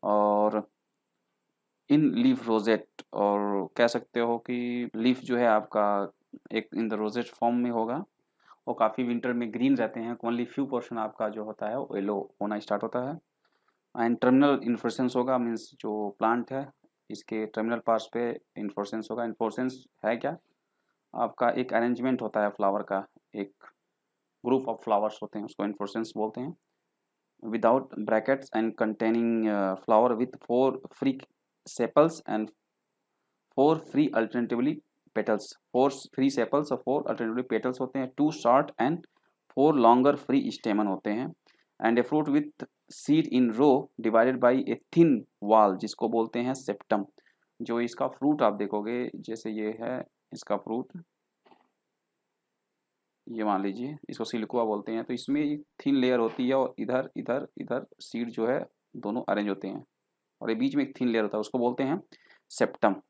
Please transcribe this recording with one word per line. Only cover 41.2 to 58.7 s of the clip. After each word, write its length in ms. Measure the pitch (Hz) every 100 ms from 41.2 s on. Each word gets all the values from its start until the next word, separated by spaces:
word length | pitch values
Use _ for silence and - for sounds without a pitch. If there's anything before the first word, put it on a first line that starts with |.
| 143 165 _ _ _ _
And 140 | 113 117
a 60 |
fruit 240 | 120 151 147
with 360 | 143 147 - - _ _
seed 320 | - - 151 156 127
in 120 | 123
row 300 | 110 147 135 - - 110
divided 340 | 113 120 131
by 140 | 120
a 200 | 131 - 117 _ -
thin 220 | 170 120 - _
wall, 320 | 104 110 107 95
जिसको 320 | 107 - 113
बोलते 300 | 117 113 120
हैं 140 | 123
septum। 520 | 131 - 104 - 107 98 _ _ _ _ _
जो 180 | 110 117
इसका 280 | 120 117 135
फ्रूट 340 | - 139 151
आप 100 | 120
देखोगे, 580 | 101 104 104 104 123 123 -
जैसे 340 | - 113 113
ये 280 | 110 107 110
है 240 | 117 127 - _ _
इसका 240 | 127 - 101
फ्रूट, 460 | - 113 - 180 170 _ _ _ _ _ _ _ _ _ _ _ _ _ _ _ _ _ _ _ _ _ -
ये 160 | 117
मान 180 | 107 98
लीजिए 340 | 101 98 127 151 -
इसको 160 | -
सिल्कुआ 400 | 113 120 104 123
बोलते 280 | 113 104 104
हैं, 120 | 113
तो 100 | 107
इसमें 300 | 123 - 143
एक 200 | 147 147 - _ -
थिन 80 |
लेयर 240 | 139 127 123
होती 300 | 113 - 127
है 60 |
और 200 | 135 127 -
इधर, 320 | 110 127 131 -
इधर, 320 | 120 127 147 -
इधर 280 | - 123 - _
सीड 300 | - 113 117
जो 160 | 113 113
है 200 | 135 -